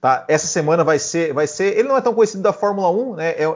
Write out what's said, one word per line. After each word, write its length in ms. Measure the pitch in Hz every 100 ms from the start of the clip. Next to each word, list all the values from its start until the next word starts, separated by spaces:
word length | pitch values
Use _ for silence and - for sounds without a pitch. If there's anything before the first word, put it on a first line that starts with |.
tá? 240 | 127 127 -
Essa 200 | 151 -
semana 360 | 185 151 170
vai 160 | 156 151
ser, 320 | - 170 165
vai 140 | 135 151
ser, 300 | - 196 196
ele 100 | 254
não 80 | 269
é 60 |
tão 120 | 240
conhecido 300 | 226 220 190
da 80 | 196
Fórmula 380 | 196 208 202 190
um, 260 | 185 262 180
né? 140 | 165
É, 140 | - 156